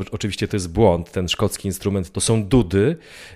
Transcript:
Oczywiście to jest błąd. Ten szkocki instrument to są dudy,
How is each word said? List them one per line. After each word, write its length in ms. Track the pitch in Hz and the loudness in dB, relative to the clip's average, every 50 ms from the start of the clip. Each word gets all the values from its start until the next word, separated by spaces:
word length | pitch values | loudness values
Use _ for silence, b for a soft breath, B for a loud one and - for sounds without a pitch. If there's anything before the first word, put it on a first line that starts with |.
| 92 - | -4 -6
Oczywiście 380 | - - - 104 90 - 110 - | -8 -6 -6 -6 -4 -4 -4 -4
to 80 | - | -4
jest 160 | 101 90 85 | -4 -4 -2
błąd. 380 | 82 104 113 95 85 87 85 - | 2 4 4 4 4 2 0 -4
Ten 180 | - 98 90 85 | -6 -4 -4 -4
szkocki 400 | - - 107 95 - - - 98 | -2 -2 -2 -2 -2 -4 -6 -6
instrument 440 | 90 - - 101 98 98 90 - | -6 -4 -4 -2 -2 -2 -4 -4
to 80 | - - | -6 -4
są 240 | - - 113 110 101 | 0 0 0 0 2
dudy, 520 | 95 131 127 101 85 95 98 104 143 165 - B B B B B B B | 2 2 2 2 4 2 2 2 2 0 -4 B B B B B B B